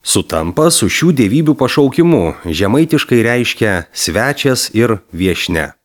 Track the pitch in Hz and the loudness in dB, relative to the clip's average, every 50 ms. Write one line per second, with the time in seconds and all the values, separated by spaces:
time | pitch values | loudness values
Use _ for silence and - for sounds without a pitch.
0 | _ - - 101 87 - - 80 80 85 85 - 156 170 165 - 113 90 - - | _ -2 -2 -2 -2 -2 -4 -4 -4 -2 0 2 2 2 2 2 0 0 0 0
1 | 151 175 165 123 110 98 113 156 160 151 139 - 131 123 - 151 143 135 127 - | 2 2 2 2 2 2 2 2 2 2 0 0 0 0 2 2 2 2 2 2
2 | 165 170 165 117 85 80 71 - - - 80 78 101 98 117 143 160 160 - 139 | 2 4 4 2 0 -2 -4 -6 -8 -6 -2 -2 0 0 2 0 2 2 0 -2
3 | - - 127 120 110 117 120 123 120 - - - 113 107 95 87 80 _ - - | 0 0 0 2 2 2 0 0 -2 -4 -2 -2 -2 0 0 -2 -4 _ -8 -6
4 | - 90 82 101 120 139 143 - - 139 127 110 - - - 110 120 113 110 98 | -6 -2 -2 -2 -2 -2 -2 -2 0 0 0 0 -4 -2 0 0 2 2 0 -4
5 | _ _ - 82 92 92 85 - - - 87 80 73 71 - _ | _ _ -6 -2 0 0 0 -2 -4 -2 -2 -2 -4 -4 -10 _